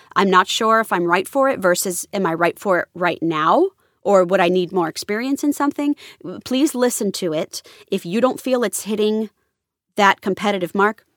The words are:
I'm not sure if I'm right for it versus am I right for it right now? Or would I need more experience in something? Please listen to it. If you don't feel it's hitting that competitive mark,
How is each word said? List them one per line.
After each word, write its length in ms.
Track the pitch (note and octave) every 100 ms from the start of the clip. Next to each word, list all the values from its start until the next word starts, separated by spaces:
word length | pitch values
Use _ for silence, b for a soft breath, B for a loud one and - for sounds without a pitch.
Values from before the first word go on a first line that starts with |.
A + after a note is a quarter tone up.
| b -
I'm 140 | G3
not 180 | F#3 F#3
sure 320 | - A3 A3+
if 140 | A3
I'm 100 | F#3+
right 240 | F3 F3 -
for 220 | C#4 C4+
it 100 | C4
versus 480 | F#3 F3 G3 F3 -
am 120 | G3+ F3+
I 80 |
right 240 | E3 E3+ -
for 220 | G#3 F3
it 80 | - E3+
right 260 | F3 D#3+
now? 480 | D#3+ D#3 D#3+ G#3+ F#4+ _ _ _
Or 220 | - G3
would 160 | F3 F#3+
I 100 | F3+
need 220 | F#3 F3
more 160 | F#3 E3
experience 560 | - - G#3 B3+ C#4
in 100 | D4
something? 420 | C#4 C#4+ C#4 D4 D4 B B - F3+ -
Please 280 | B3+ D4 B3
listen 360 | B3 - G#3
to 200 | - F3+
it. 280 | D#3 - - - B B
If 140 | G3 E3+
you 160 | G3+
don't 180 | B3+ -
feel 240 | - B3+
it's 200 | A3 -
hitting 460 | G3 G#3+ G#3+ A3 A3 _ _ _ _ _ _ -
that 260 | G3 G3+
competitive 520 | G#3+ F#3 G#3 G3+ F3
mark, 320 | G3+ G3+ A3 _